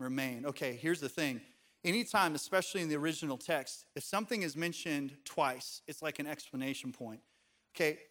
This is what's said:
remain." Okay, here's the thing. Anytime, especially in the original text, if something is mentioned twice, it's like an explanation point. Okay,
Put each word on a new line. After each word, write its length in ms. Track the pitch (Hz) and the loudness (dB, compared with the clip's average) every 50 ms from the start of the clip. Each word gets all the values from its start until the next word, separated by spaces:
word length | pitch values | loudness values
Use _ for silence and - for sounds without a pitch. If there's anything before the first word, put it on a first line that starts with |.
remain." 440 | 127 127 131 135 135 131 123 117 135 | -4 -2 0 0 0 0 -2 -2 -4
Okay, 280 | 147 131 - 151 131 120 | -4 -2 0 -2 -2 -2
here's 260 | 117 139 160 180 160 | 0 0 0 2 2
the 80 | 143 131 | 0 -4
thing. 320 | - - 156 139 127 113 - - - _ _ _ _ _ - | 0 2 0 0 0 -4 -8 -14 -20 _ _ _ _ _ 0
Anytime, 500 | 175 185 233 233 - - 208 190 170 151 | 2 2 2 2 4 6 6 6 6 4
especially 480 | 143 - - 190 190 185 - - 190 | 0 0 2 2 2 2 2 -2 0
in 60 | 170 156 | 0 2
the 80 | 151 | 2
original 420 | 147 147 165 160 - 165 147 135 123 | 2 2 0 0 0 -2 -2 -2 -2
text, 480 | - - 165 147 131 - - - - _ _ | 0 0 0 0 0 -4 -10 -12 -14 _ _
if 80 | - | -8
something 400 | - - - 202 220 - 247 214 | -4 0 0 0 2 2 0 0
is 140 | 185 160 139 | 0 0 0
mentioned 600 | 156 165 170 170 - - 170 151 143 139 135 143 - _ | 0 0 0 0 -2 -2 -2 0 0 -2 -4 -6 -10 _
twice, 560 | - - - 151 131 127 127 - - - - - | -4 2 2 2 2 2 -2 -8 -10 -12 -12 -10
it's 160 | - 147 - | -12 -10 -4
like 160 | 160 151 147 - | -4 -4 -2 -2
an 80 | 143 | -4
explanation 680 | 147 151 - - - - 131 131 135 135 - - 127 | -4 -6 -8 -8 -8 -4 -2 -2 -2 -2 -2 -4 -8
point. 280 | 127 - 123 113 110 113 _ _ _ _ _ _ _ _ _ _ - | -8 -8 -10 -10 -10 -12 _ _ _ _ _ _ _ _ _ _ 0
Okay, 240 | - 170 151 156 - - - | 2 2 2 2 0 -10 -20